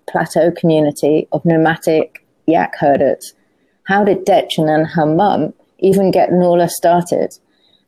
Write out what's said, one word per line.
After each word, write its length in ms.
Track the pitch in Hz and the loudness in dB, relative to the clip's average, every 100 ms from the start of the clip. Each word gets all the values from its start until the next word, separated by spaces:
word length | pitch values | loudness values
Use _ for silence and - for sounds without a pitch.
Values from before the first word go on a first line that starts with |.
| - | -6
plateau 460 | 165 165 175 170 | -6 -2 0 0
community 720 | 175 170 156 151 147 147 156 - | 0 0 2 0 0 0 0 -2
of 120 | 156 | -4
nomadic 800 | 170 160 160 165 - 156 - - _ _ - | 0 2 0 -2 -2 -2 -2 -8 _ _ -2
yak 300 | 160 - - | 0 -2 -2
herders? 540 | 147 139 135 - - - _ _ _ _ - | 0 2 0 -2 -8 -20 _ _ _ _ -4
How 160 | 196 | 0
did 200 | 208 185 | 0 0
Dechen 440 | 185 170 - - 156 | 0 0 0 -2 0
and 140 | 156 156 | 0 0
her 200 | 170 151 | -2 0
mum 480 | 160 202 - 156 - _ - | 0 0 0 -4 -8 _ -4
even 320 | 190 190 190 | 0 2 2
get 180 | 180 - | 2 2
Norla 400 | 180 175 175 170 | 2 2 2 0
started? 680 | - 170 175 170 - - - _ _ _ _ | -2 0 0 0 -4 -4 -8 _ _ _ _